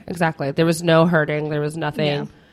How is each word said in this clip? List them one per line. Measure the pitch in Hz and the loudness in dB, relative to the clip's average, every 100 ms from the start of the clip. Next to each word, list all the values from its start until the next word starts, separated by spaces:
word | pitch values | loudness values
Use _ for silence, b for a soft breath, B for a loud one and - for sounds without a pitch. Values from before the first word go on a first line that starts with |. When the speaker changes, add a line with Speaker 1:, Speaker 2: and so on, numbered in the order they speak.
| - | -10
Speaker 1:
exactly. | 170 160 - 139 | -4 -2 -2 -4
There | 147 165 | 0 0
was | 165 | 0
no | 170 160 170 | 4 4 4
hurting, | 170 151 151 151 | 2 0 -2 -4
there | 151 | -4
was | 147 165 | -4 -4
nothing | 151 151 147 | -6 -2 -2
Speaker 2:
Yeah. | 143 147 b b | -2 -6 b b